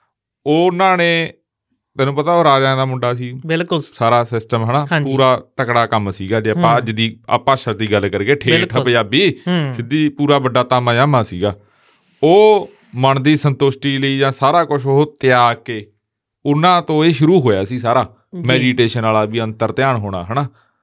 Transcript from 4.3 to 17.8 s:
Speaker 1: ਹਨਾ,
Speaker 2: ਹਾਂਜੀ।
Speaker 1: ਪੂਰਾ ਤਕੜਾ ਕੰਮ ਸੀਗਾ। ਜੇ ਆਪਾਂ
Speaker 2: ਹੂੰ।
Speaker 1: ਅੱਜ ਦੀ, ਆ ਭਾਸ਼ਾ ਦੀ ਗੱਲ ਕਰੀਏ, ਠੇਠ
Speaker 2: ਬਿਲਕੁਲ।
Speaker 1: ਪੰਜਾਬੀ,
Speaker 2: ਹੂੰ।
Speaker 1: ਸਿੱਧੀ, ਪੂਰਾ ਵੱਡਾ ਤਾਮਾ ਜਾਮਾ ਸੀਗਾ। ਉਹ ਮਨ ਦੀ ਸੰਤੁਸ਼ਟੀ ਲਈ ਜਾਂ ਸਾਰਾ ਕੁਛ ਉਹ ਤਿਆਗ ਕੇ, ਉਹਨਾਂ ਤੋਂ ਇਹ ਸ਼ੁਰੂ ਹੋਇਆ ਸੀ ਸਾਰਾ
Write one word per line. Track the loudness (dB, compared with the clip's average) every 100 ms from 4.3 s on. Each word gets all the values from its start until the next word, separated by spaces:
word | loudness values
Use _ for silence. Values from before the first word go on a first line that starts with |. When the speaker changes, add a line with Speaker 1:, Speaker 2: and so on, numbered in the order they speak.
| -4 -4 -4
Speaker 1:
ਹਨਾ, | 0 -2 -2
Speaker 2:
ਹਾਂਜੀ। | -2 -2
Speaker 1:
ਪੂਰਾ | 2 2 2 -4 -6
ਤਕੜਾ | -2 0 0
ਕੰਮ | 0 -2
ਸੀਗਾ। | -6 -4 -2
ਜੇ | -2
ਆਪਾਂ | 0 2
Speaker 2:
ਹੂੰ। | 2
Speaker 1:
ਅੱਜ | 0
ਦੀ, | -4 -4 -6 -4
ਆ | -2
ਭਾਸ਼ਾ | 0 -2 -2
ਦੀ | -6 -2
ਗੱਲ | 0 0
ਕਰੀਏ, | -2 0
ਠੇਠ | 0 2
Speaker 2:
ਬਿਲਕੁਲ। | 0 0 -2
Speaker 1:
ਪੰਜਾਬੀ, | 0 0 2 0 0 -2 -4
Speaker 2:
ਹੂੰ। | -2 -2
Speaker 1:
ਸਿੱਧੀ, | -6 -4 -2 -2
ਪੂਰਾ | 0 0 2
ਵੱਡਾ | 2 -2
ਤਾਮਾ | 0 0 2
ਜਾਮਾ | 2 2 2
ਸੀਗਾ। | 0 -2 -4 -4 _ _ _ _ _ _
ਉਹ | 4 6 6 4 0 -12 _
ਮਨ | -2 0 2
ਦੀ | 2 2
ਸੰਤੁਸ਼ਟੀ | 0 0 0 0 -4 -2
ਲਈ | -2 -2
ਜਾਂ | -2
ਸਾਰਾ | 0 2 2
ਕੁਛ | 0 -2 0
ਉਹ | 0 0 0
ਤਿਆਗ | 2 4 4 0
ਕੇ, | -6 -12 -12 _ _ _ _ _ -4
ਉਹਨਾਂ | 0 2 0
ਤੋਂ | 0 0
ਇਹ | 0
ਸ਼ੁਰੂ | 2 2 4
ਹੋਇਆ | 2 0
ਸੀ | -2
ਸਾਰਾ | -4